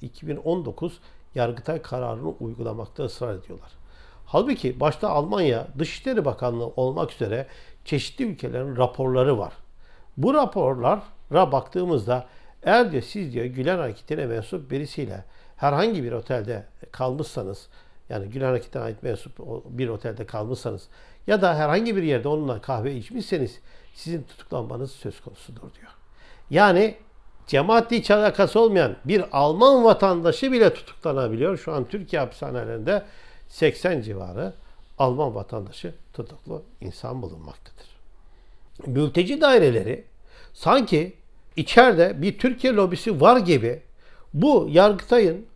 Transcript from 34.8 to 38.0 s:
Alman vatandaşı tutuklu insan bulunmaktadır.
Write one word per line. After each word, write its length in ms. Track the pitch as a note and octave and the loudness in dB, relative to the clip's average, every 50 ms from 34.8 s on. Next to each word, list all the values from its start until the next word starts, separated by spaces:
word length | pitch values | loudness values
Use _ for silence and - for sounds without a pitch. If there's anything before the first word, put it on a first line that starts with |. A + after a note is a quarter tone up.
| - - - - | -20 -10 -4 0
Alman 360 | C3+ C3 B2 C3+ D3+ C3 A2 | 0 2 2 0 -2 -2 -4
vatandaşı 580 | G#2+ G#2 - - A2 G2 G2 - - - F3 D#3+ - - - - | -6 -8 -8 -8 -10 -10 -10 -12 -12 -12 -12 -12 -14 -18 -16 -14
tutuklu 500 | - A#2 - - - - - A2 G#2+ - - - - | -14 -14 -14 -16 -18 -16 -14 -14 -14 -14 -16 -18 -14
insan 400 | - F#2 F2 - - A#2+ B2 C3 | -14 -14 -12 -12 -10 -10 -10 -10
bulunmaktadır. 720 | A2 E2+ E2 E2 D#2+ D2 C2+ - - - - - - - - - | -10 -12 -12 -14 -16 -18 -18 -18 -20 -20 -20 -20 -20 -20 -20 -20